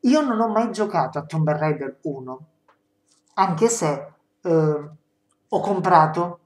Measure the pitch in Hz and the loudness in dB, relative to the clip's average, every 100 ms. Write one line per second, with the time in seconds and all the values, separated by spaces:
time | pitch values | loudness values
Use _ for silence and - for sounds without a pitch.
0 | 240 302 285 220 226 214 233 - 208 170 | 4 2 2 0 0 0 -2 -2 -2 0
1 | 131 147 151 160 156 151 156 147 135 - | -2 -6 -6 -2 0 0 0 -2 -6 -8
2 | 165 131 127 131 156 _ _ _ _ _ | -10 -8 -10 -14 -16 _ _ _ _ _
3 | _ _ _ - 190 160 226 - 156 139 | _ _ _ -2 0 2 0 2 -2 -4
4 | - _ _ _ 180 160 156 147 147 - | -8 _ _ _ 0 2 2 -2 -6 -18
5 | _ _ _ _ _ 196 208 190 185 175 | _ _ _ _ _ -4 -2 -2 4 6
6 | 156 165 175 - | 4 2 -4 -8